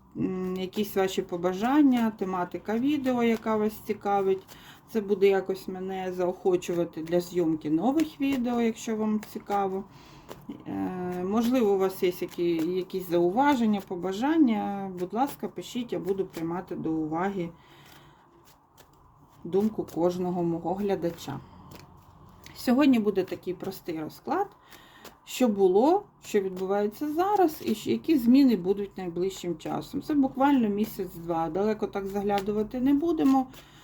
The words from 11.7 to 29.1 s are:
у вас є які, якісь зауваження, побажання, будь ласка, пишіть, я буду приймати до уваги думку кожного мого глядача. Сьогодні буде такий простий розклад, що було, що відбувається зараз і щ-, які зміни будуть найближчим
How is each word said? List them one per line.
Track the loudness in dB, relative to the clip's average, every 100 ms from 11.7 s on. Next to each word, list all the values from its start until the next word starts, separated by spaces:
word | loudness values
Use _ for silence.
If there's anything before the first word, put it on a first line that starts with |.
у | 4
вас | 2 0
є | -2 -2
які, | -6 -2 0 0
якісь | 0 -2 -4 -6 0
зауваження, | 2 2 2 2 4 2 0 -2
побажання, | -6 -4 -2 2 4 4 4 -2 -6 -8 -6
будь | -4
ласка, | -2 -2 -2 -10
пишіть, | -10 -8 -8 -4
я | -4
буду | -2 -2 -4
приймати | -6 -6 -6 -6 -6
до | -4
уваги | -2 -2 -2 -2 -4 -6 -10 -20 -20 -20 -20 -20 -20 _ _ _ _ _ _ -20 _ _ _ -20 -16
думку | -2 0 0 -2 -6
кожного | 0 0 0 -2 -2
мого | -2 -2 -4
глядача. | -2 -2 -2 -4 -6 -10 -12 -12 -20 -20 -20 -20 -20 -20 -20 -20 -20 -20 -6
Сьогодні | 2 4 6 6
буде | 4 0
такий | -2 -4 -8
простий | -8 -8 -10 -8 -8
розклад, | -8 -10 -4 -2 -4 -8 -20 -20 -20 -20 -20 -20
що | -8 0 2
було, | 4 6 6 6 4 0 _
що | -2 -2
відбувається | 0 -4 -2 0 0 -2 -4
зараз | -2 2 4 2 2
і | -4
щ-, | -2 -2
які | -2 2 2
зміни | 6 6 6 4
будуть | 0 -2 -4 -8
найближчим | -8